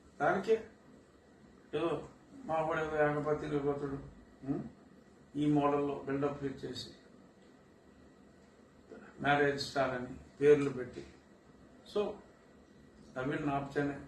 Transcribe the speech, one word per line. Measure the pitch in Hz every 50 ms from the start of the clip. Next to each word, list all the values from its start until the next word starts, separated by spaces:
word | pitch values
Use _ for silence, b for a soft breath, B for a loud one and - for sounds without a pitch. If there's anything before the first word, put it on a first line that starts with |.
| - - - -
దానికే | 143 160 208 196 190 220 220 220 - - - - - - - - - - - - - - - - - - - - - - - 151
ఏదో | 165 170 151 - - - - - - - - - - 151
మా | 160 160 156
వాడు | 160 165 156 156
ఏదో | 151 156 151 151
ఏకపత్ని | 147 147 147 143 151 151 151 156 151
నిలబడతాడు, | 147 143 135 143 143 143 147 139 139 139 - - - - - - - - - 135
ఉమ్, | 151 - - - - - - - - - - - - - - - - 143
ఈ | 147 147 147
మోడల్లో | 147 143 143 143 143 143 143 139 139 131 135
బిల్డప్లు | 139 139 143 135 - - 139 135
ఇచ్చేసి | 131 - - 127 123 - - - - - - - - - - - - - - - - - - - - - - - - - - - - - - - - - - - - - - - - - - - - - - - - - 135
మ్యారేజ్ | 139 143 143 143 143 139 - - -
స్టార్ | - 139 131 127 127 123
అని | 123 123 - - - - - -
పేర్లు | 139 143 147 139 143 135 123 127
పెట్టి, | 123 123 - - - - - - - - - - - - - - - - - - - - -
so | 208 208 - - - - - - - - - - - - - - - - - - - - - - 131
నవీన్ | 131 143 160 160 147 143
నాప్తేనే | 139 139 139 - - 143 143 143 139 - -